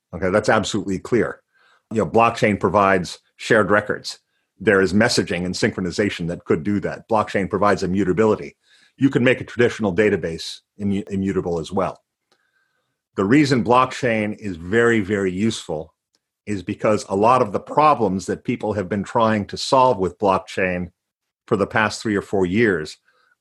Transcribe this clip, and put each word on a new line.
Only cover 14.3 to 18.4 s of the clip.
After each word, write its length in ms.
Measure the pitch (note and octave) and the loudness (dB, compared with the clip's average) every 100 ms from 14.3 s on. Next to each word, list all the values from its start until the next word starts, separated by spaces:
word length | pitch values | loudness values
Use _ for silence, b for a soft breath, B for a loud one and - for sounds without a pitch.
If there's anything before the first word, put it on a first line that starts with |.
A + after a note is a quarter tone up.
| G#2 | -6
is 200 | G#2+ E2+ | -10 -10
very, 420 | F2 A2+ A#2 A2+ | -2 2 4 2
very 320 | F#2+ G#2 F#2+ | 0 -2 -2
useful 600 | F2+ A2 A2 - D#2 D#2+ _ _ _ _ _ - | 0 -2 -2 -8 -8 -10 _ _ _ _ _ -10
is 160 | G2+ | -8
because 420 | F2+ G2 A#2 G#2+ - | -8 -4 0 0 -2
a 80 | G2 | 2
lot 260 | A2+ B2+ | 4 4
of 80 | A2+ | 2
the 80 | G2+ | -2
problems 640 | - - D3+ C#3+ G#2+ F#2+ - | -4 2 2 2 0 -2 -4
that 180 | F#2+ | -6